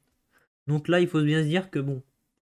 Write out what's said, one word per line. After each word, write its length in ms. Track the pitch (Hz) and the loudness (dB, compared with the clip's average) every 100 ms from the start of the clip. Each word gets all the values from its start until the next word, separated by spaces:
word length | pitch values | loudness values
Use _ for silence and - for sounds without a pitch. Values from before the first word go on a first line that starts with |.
| _ _ _ _ _ _ - | _ _ _ _ _ _ -4
Donc 220 | 151 151 | -2 2
là, 120 | 175 | 2
il 80 | 175 | 2
faut 140 | 156 | 2
bien 200 | 147 160 | 2 0
se 60 | 151 | 2
dire 220 | 180 190 | 0 -2
que 80 | 151 | -4
bon, 240 | 139 131 - _ _ _ | -4 -6 -12 _ _ _